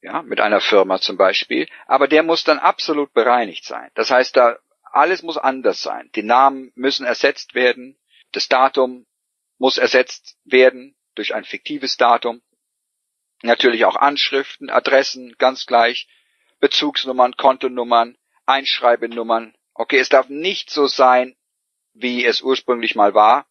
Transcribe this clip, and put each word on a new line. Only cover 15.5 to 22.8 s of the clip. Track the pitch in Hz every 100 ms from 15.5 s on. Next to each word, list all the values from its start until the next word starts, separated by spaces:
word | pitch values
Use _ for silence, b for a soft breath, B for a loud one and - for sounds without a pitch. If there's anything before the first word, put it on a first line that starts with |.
| 131 -
gleich, | 123 117 123 - _ _ _ _ _
Bezugsnummern, | 143 - 151 139 131 127 123 127
Kontonummern, | 139 127 131 123 120 117 117 _ _ _ -
Einschreibenummern. | 135 135 - 127 117 117 117 113 113 113 _ _
Okay, | _ 113 139
es | 135
darf | 139 127
nicht | 139 175 196 -
so | - 139
sein, | - 131 127 127 _ _ _ _ _ _
wie | _ 123 123 120
es | 110
ursprünglich | - 127 - 120